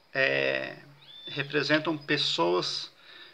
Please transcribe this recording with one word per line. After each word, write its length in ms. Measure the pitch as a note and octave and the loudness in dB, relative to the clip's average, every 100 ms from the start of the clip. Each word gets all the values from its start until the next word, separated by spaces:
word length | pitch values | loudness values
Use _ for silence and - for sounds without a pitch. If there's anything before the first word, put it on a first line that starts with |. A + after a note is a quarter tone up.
| _ | _
é, 640 | C3+ C3+ C#3 C3+ C3 C3 - - - - - - | 0 2 4 2 0 -4 -10 -18 -20 -20 -16 -10
representam 720 | D3 C#3 D3 C#3+ D#3 D#3 D3+ | -6 -2 0 2 2 2 -4
pessoas, 920 | - C#3+ - - E3+ F3+ E3+ - - - - - - | 0 0 2 2 2 2 0 -4 -8 -14 -20 -20 -20